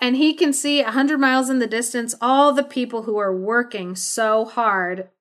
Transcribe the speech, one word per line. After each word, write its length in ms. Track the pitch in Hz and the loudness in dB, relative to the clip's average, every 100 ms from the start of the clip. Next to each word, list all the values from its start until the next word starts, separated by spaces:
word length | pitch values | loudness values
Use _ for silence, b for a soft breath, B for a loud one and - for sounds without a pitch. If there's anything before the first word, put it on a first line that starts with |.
and 140 | 247 254 | -2 2
he 180 | 311 | 2
can 200 | 311 320 | 2 0
see 280 | 277 285 294 | 0 0 0
a 80 | 233 | 0
hundred 300 | 233 277 302 | 0 0 2
miles 320 | 269 262 254 | 2 2 2
in 80 | 262 | 0
the 80 | 226 | 0
distance 480 | 220 240 247 233 - | -2 -4 -4 -6 -4
all 320 | 240 269 285 | 2 6 6
the 120 | 277 | 4
people 400 | 285 - 240 226 | -2 -4 -4 -6
who 140 | 220 208 | -4 -2
are 160 | 202 185 | 0 -2
working 600 | 190 233 240 214 180 185 | 0 0 0 -6 -8 -8
so 480 | - - 220 220 226 | -8 -2 0 0 0
hard 640 | - 226 185 175 185 185 _ | -2 0 0 -2 -6 -10 _